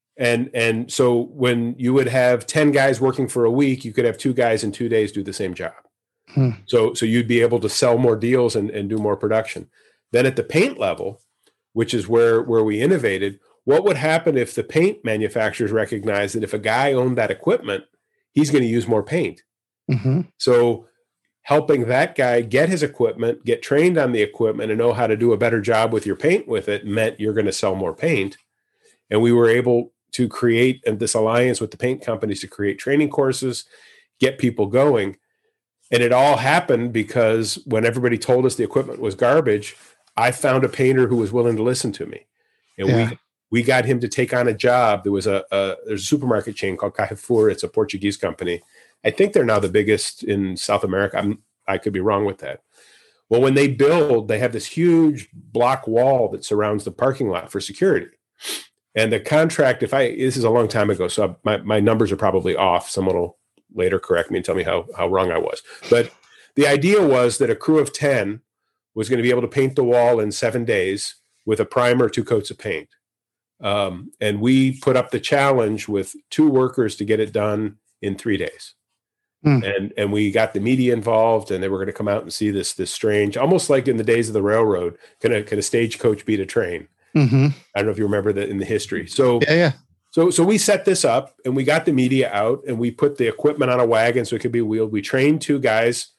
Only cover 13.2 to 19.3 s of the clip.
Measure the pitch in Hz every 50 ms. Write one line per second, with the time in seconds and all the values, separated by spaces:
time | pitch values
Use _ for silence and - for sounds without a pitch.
13.2 | 98 101 98 - _ _ _ _ _ 123 139 160 190 208 175 131 139 156 160 165
14.2 | 165 170 147 131 117 - - - 104 - - 160 170 196 214 - - 113 110 107
15.2 | 107 104 - 120 107 107 - - 120 101 110 113 104 - 117 107 101 110 101 101
16.2 | 104 101 - 113 107 95 - 107 104 110 113 123 139 143 139 127 123 127 127 123
17.2 | 113 104 117 - - 160 220 240 - 117 98 95 - _ _ _ _ _ _ _
18.2 | _ _ _ 143 156 139 143 143 123 113 113 120 101 110 113 107 101 - 151 180
19.2 | 151 87